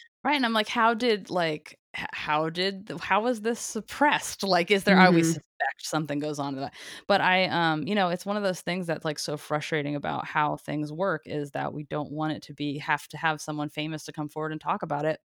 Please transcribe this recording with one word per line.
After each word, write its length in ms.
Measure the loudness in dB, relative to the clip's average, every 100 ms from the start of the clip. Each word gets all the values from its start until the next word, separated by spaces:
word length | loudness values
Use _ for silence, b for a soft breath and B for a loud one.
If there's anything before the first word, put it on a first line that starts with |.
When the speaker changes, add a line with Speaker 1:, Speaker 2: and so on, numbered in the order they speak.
| b _
Speaker 1:
Right, 100 | -2 0
and 80 |
I'm 80 | 2
like, 160 | 2 0
"How 260 | 2 2
did, 360 | 4 2 0 0
like, 480 | 0 0 -2 -8 -20 _ -10
h-, 100 | -10
how 380 | -8 0 0 0
did 380 | 0 -2 -2 -10
th-, 120 | -8
how 220 | 2 2
was 180 | 2 -2
this 180 | -2 -4
suppressed?" 840 | -6 -8 -8 2 4 4 0 -6
Like, 280 | 2 2 4
is 140 | 4
there, 140 | 6 8
I 80 | 10
always 220 | 8 4
Speaker 2:
Mm-hmm. 100 | 0 _ -6
Speaker 1:
suspect 280 | -6 -6 -4
something 320 | -4 -2 -4
goes 200 | -4 -4
on 140 | -4
to 60 | -4
that. 140 | -8 B B B 2
But 140 | 4
I, 240 | 6 4 4
um, 400 | 2 2 2 0
you 80 |
know, 140 | 0 2
it's 180 | 0 -2
one 100 | -2
of 60 |
those 180 | 0 -2
things 260 | -4 -4 -2
that's, 160 | -2
like, 140 | -4 -4
so 160 | -6 -6
frustrating 580 | -2 -4 -2 -2 -2
about 320 | -4 -2 -4 -2
how 300 | 0 0 -2
things 360 | -4 -4 -4
work 300 | -2 -2 -2 -4
is 260 | -6 -6
that 200 | -6 -6
we 120 | -6
don't 260 | -6 -6 -6
want 200 | -4 -4
it 100 | -4
to 100 | -10
be, 240 | -6 -6 -4
have 280 | -2 -2 -2
to 80 | -4
have 240 | -2 -2
someone 280 | -6 -6 -6
famous 340 | -4 -6 -6
to 80 | -10
come 160 | -8 -6
forward 240 | -4 -6
and 80 | -4
talk 220 | -4 -4
about 220 | -2 -2
it. 160 | -2 -2 -2